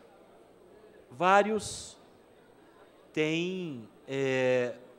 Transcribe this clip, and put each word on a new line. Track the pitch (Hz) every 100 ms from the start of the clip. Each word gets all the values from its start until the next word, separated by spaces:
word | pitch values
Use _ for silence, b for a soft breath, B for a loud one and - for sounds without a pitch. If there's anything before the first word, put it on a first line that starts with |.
| - - - - - - - - - - -
Vários | 123 180 202 208 214 - - - - - - - - - - - - - - -
têm, | 156 156 160 180 185 170 123 107 - -
é, | 135 135 131 127 127 123 - -